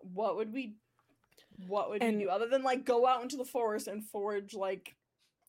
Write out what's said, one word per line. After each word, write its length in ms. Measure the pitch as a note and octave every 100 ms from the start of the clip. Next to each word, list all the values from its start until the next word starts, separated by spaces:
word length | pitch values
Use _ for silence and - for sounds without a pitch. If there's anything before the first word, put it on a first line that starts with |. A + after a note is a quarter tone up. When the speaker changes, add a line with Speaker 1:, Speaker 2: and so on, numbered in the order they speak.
Speaker 1:
what 340 | F#3+ F3+ G#3+ F3+
would 180 | G#3+
we, 240 | B3 A#3+ G#3 _ _ _ _ _ _ - -
what 320 | F#3 G3+ -
would 120 | G#3
Speaker 2:
And 160 | A#3 G#3
Speaker 1:
we 80 | G3
do 40 |
other 180 | G3 A#3
than, 160 | C4+
like, 220 | C4 B3+ C4
go 220 | A#3+ B3+
out 160 | B3+
into 140 | B3 C#4+
the 80 | B3
forest 420 | B3+ A3+ G#3+ -
and 180 | G#3 G#3+
forage, 480 | G#3 G3+ G3+ G3+
like, 440 | G#3+ F#3+ F#3+ - - _ _ _ _